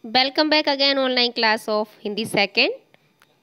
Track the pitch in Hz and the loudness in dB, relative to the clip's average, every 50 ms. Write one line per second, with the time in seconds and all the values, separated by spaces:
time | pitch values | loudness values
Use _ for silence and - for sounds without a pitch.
0 | - 233 220 254 262 277 277 - 311 311 302 302 302 302 277 269 277 277 277 277 | -14 -2 0 0 0 0 0 0 2 2 2 2 2 0 0 0 0 0 2 0
1 | 262 254 254 247 247 240 240 247 233 220 214 220 - - 214 214 214 - - - | 0 0 2 0 0 0 0 0 0 0 0 0 -2 -4 -2 -2 -2 -4 -10 -12
2 | - 208 208 196 226 - - 208 202 190 _ - 254 359 508 - _ _ _ _ | -10 -8 -6 -6 -6 -4 0 -2 -2 0 _ 0 0 0 -2 -6 _ _ _ _
3 | _ _ _ _ _ _ _ _ | _ _ _ _ _ _ _ _